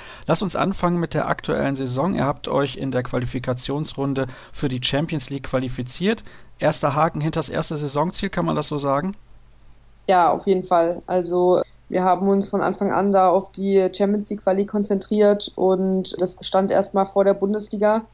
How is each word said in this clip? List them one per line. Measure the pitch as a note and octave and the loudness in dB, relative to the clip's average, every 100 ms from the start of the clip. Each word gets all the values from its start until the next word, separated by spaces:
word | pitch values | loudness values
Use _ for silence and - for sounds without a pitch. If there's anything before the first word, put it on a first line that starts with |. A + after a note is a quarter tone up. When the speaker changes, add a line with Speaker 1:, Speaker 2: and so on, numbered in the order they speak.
| - - - | -18 -14 -2
Speaker 1:
Lass | E3 | -2
uns | F#3+ | 0
anfangen | - D#3 G3 F3 F3 | -2 -2 0 0 0
mit | E3 | -2
der | D3+ D3 | -2 -2
aktuellen | - - D#3 C#3 | -2 -2 -2 0
Saison. | C3+ C3 B2+ E3 | -2 -4 -2 0
Ihr | - | 0
habt | C3+ C#3+ - | 0 -2 -2
euch | C#3 C#3 B2 | 0 0 -2
in | C3+ | -4
der | B2+ | -2
Qualifikationsrunde | B2+ C3 B2 B2+ B2 B2 - C#3 D3+ - C#3 C3+ B2+ - - | -2 -4 -4 -4 -4 -6 -4 -4 -6 -4 -4 -2 -4 -8 -16
für | - C#3+ | -6 -4
die | B2+ | -2
Champions | - C#3 D#3+ D#3 - | -2 -2 -2 -4 -6
League | C#3 | -10
qualifiziert. | - B2+ C3 - C3+ - F#3 A3+ - - - - | -4 -4 -4 -6 -8 -2 -2 -2 -6 -20 -20 -2
Erster | D3 D3+ D3 | -2 0 -2
Haken | C#3 E3 D#3 | 0 0 0
hinter | D3+ D#3+ | -2 -2
das | D3 | -4
erste | - E3 D#3 | -4 -4 -6
Saisonziel, | D3 C#3+ E3 - G3 | -4 -2 -2 -2 -6
kann | - E3 | -2 -2
man | D#3 | -2
das | D3 | -2
so | D3 | -4
sagen? | C#3 C3+ F3+ G3 - - - - - - - - - | 0 0 -2 -8 -16 -20 -20 -20 -20 -20 -20 -12 2
Speaker 2:
Ja, | F#3 E3 | 4 4
auf | E3 G3+ | 2 2
jeden | F#3 | 0
Fall. | F#3 F3 E3 E3+ - | 2 2 2 0 -2
Also | F3+ E3+ F3+ F3+ F3+ - - - | -2 0 2 4 4 0 -8 -6
wir | F#3 | 0
haben | F#3 F3+ G3 | 2 2 4
uns | G3 G3 | 2 2
von | G3 | 0
Anfang | D#3+ G3 G3+ | -2 0 0
an | - G3+ | 2 2
da | G3 F#3 | 4 6
auf | F3 F#3+ | 4 0
die | - G3 G3 F#3 | -6 2 4 2
Champions | - G3+ G#3+ G#3 | 2 0 2 -2
League | G#3 | -2
Quali | - F#3+ G3+ | 0 2 0
konzentriert | G#3+ G3+ G3 - G#3+ G#3 G#3 - | 0 0 -2 0 4 4 4 0
und | - F#3 F#3+ F#3+ F#3+ F#3 - | 0 2 2 2 0 -2 -2
das | F3+ - | -4 -4
stand | - F#3+ G3 | -2 0 2
erstmal | - F#3+ G3 G3 | 2 2 0 0
vor | G3+ | 2
der | G3 | 2
Bundesliga | G3 G3 G#3+ - G#3 G#3 A3 A3 | 2 0 -2 -4 0 2 2 -2